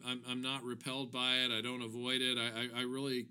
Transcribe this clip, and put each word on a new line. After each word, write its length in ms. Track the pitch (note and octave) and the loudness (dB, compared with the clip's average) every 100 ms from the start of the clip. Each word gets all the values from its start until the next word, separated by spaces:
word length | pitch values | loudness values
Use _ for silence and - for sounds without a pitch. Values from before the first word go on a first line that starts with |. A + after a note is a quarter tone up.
| B2 | -4
I'm, 160 | B2+ A#2+ | -4 -2
I'm 140 | B2 | -2
not 220 | B2+ C3+ | -2 -2
repelled 480 | B2 A#2+ C3+ C3 C3 | -4 -4 -4 -4 -4
by 240 | B2 B2+ B2+ B2+ | 0 4 4 4
it. 60 | |
I 100 | A2+ | 2
don't 200 | A#2 B2+ | 0 -2
avoid 400 | A#2 A#2 B2 C3 | -4 -2 0 2
it. 160 | B2+ B2 | 4 2
I, 420 | A#2 A2+ B2 A#2+ | 0 0 -2 0
I, 20 | |
I 20 | |
really, 440 | B2 C3 C#3 B2+ A#2+ | 0 0 0 0 -2